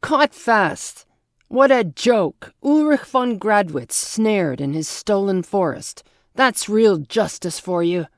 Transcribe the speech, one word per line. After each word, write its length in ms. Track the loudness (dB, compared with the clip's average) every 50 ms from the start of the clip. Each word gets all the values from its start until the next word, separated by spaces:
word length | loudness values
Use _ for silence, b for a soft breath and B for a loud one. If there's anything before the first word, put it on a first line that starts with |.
Caught 320 | -4 -2 0 2 2 0 _
fast! 720 | -4 -2 2 2 2 2 0 -2 -6 -12 -14 -16 -18 -20 _ _ _ _ _ _ _ _ _
What 220 | 0 2 4 4
a 120 | 4 4
joke! 680 | 2 -2 -6 -4 0 2 2 2 2 -2 -4 _ -20 -20 _ _
Ulrich 440 | _ 2 2 4 4 4 2 0 0
von 320 | -2 -2 -2 0 0 -4 -4
Gradwitz 540 | -2 0 2 2 2 0 -4 -8 -6 -4
snared 680 | -6 -6 -6 -6 -2 0 0 2 2 2 0 -2 -2 -4
in 120 | -4 -4
his 160 | -4 -4 -6 -6
stolen 540 | -10 -12 -4 -2 0 0 0 0 -2 -2
forest. 600 | -4 -2 -2 0 0 0 -2 -6 -10 -16 -16 -18 -20 _ _ _ _ _ _
That's 340 | 0 0 2 2 -2 -6 0
real 300 | 2 4 4 4 4 2
justice 600 | -2 -4 -2 -2 -2 -2 -2 -8 -8 -8 -8 -8
for 240 | -6 -4 -2 0
you. 240 | 0 0 0 -2 -4 -6 _